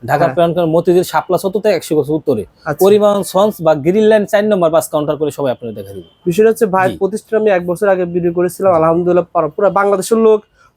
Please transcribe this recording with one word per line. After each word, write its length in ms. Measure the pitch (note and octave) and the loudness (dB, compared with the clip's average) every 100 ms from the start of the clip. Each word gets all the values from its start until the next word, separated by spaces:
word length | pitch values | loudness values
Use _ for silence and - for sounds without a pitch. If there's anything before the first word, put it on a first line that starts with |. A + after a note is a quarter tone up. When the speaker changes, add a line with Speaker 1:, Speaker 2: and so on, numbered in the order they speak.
| A#2+ | -4
Speaker 1:
ঢাকার 120 | D3 | 0
Speaker 2:
হ্যাঁ। 160 | E3+ | 0
Speaker 1:
প্রাণকেন্দ্র 380 | C3+ E3+ E3 E3+ E3 | 2 0 0 0 0
মতিঝিল, 260 | E3 F3 | 2 2
শাপলা 360 | F3 D#3 - F3 | 2 -2 -2 -2
চত্বর 220 | F#3+ G3+ | -2 -2
থেকে 120 | G#3+ | 0
একশো 180 | E3+ - D3+ | -2 -2 -2
গজ 140 | C#3 | -2
উত্তরে। 320 | D3+ C#3 A#2 | -2 -2 -4
Speaker 2:
আচ্ছা। 420 | F#2+ _ - C#3+ | -6 _ -8 0
Speaker 1:
পরিবহন 380 | F#3+ G#3 G#3 G3+ | 4 4 2 0
সন্স 320 | F3+ F#3 G#3 G3+ | -2 0 0 0
বা 120 | D#3+ | 0
গ্রিন 300 | D#3 C#3 G3 | 0 0 2
লাইন 200 | G#3+ A3 | 4 2
চার 200 | G3+ G3+ | 2 0
নম্বর 260 | G#3+ G3+ E3 | 0 0 2
বাস 180 | D#3+ D#3 | 0 0
কাউন্টার 280 | D#3 D3+ D3 | -4 -4 -4
করে 140 | D3 | -4
সবাই 220 | C3+ C#3 | -4 -4
আপনাদের 220 | A#2+ A#2+ | -4 -8
দেখা 180 | A2 G2 | -12 -14
দিবে। 140 | G2 E2+ _ F3+ | -16 -18 _ -4
Speaker 2:
বিষয়টা 240 | E3+ A3 | 2 2
হচ্ছে 160 | A3 A3 | 2 0
ভাই, 240 | F#3 F#3 | 0 0
Speaker 1:
জি। 60 | E3+ | -2
Speaker 2:
প্রতিষ্ঠান 440 | F#3+ G#3+ - A3 | -4 -6 -4 -2
আমি 100 | G#3+ | 2
এক 120 | F#3 F3 | 0 -2
বছর 200 | F3 G#3 | -2 0
আগে 160 | F#3 | 0
ভিডিও 280 | F3+ F3 F3 | -2 -2 -2
করেছিলাম, 400 | E3+ F3+ - G3 | -2 -2 -2 0
Speaker 1:
জি। 40 | E3+ | 2
Speaker 2:
আলহামদুলিল্লাহ, 480 | E3 E3 F3 F3 | 2 2 2 0
পুরো, 240 | E3+ F3 D#3 | 0 -2 -4
পুরো 220 | - G3+ | 0 0
বাংলাদেশের 480 | F#3+ G3+ G3 F#3 A3+ | 2 0 0 0 2
লোক, 220 | A3 G#3+ - _ _ | 4 2 -2 _ _